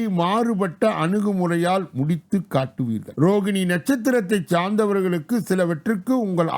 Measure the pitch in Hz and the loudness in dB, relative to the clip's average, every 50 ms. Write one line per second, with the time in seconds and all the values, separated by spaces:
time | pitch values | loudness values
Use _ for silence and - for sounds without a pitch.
0 | 233 220 190 170 170 180 202 226 240 233 233 180 196 185 147 - 226 220 190 156 | 0 0 0 0 2 2 2 0 0 0 0 0 -2 -4 -2 0 0 0 0 0
1 | 156 170 196 214 202 208 202 185 175 170 170 170 170 175 185 196 180 - - 123 | 0 0 0 0 0 0 0 0 0 0 0 0 2 0 0 0 -2 -4 -4 -2
2 | 139 151 175 156 - _ - 196 - - - 135 131 - - - 131 117 113 104 | 0 0 0 -2 -2 _ -2 -2 -2 0 -2 -2 -2 -2 -4 -4 -4 -2 -2 -4
3 | - - - - 147 180 202 208 196 202 202 190 190 180 175 175 - - 277 247 | -6 -8 0 2 4 4 4 2 2 0 0 0 0 0 0 0 0 0 -2 0
4 | 220 269 247 240 196 175 214 202 151 - 175 170 175 196 214 208 214 202 202 196 | 0 0 0 0 0 0 -2 -2 0 0 0 0 0 0 0 0 2 2 0 0
5 | 185 190 175 165 147 - 240 233 156 - 190 180 180 170 170 147 - 208 226 190 | 0 0 -2 -2 -2 -2 -4 -4 -2 0 0 0 0 0 -2 -2 -2 -4 -4 -2
6 | 180 - 262 254 226 196 180 170 165 160 - | -2 -2 0 0 0 0 0 0 0 0 0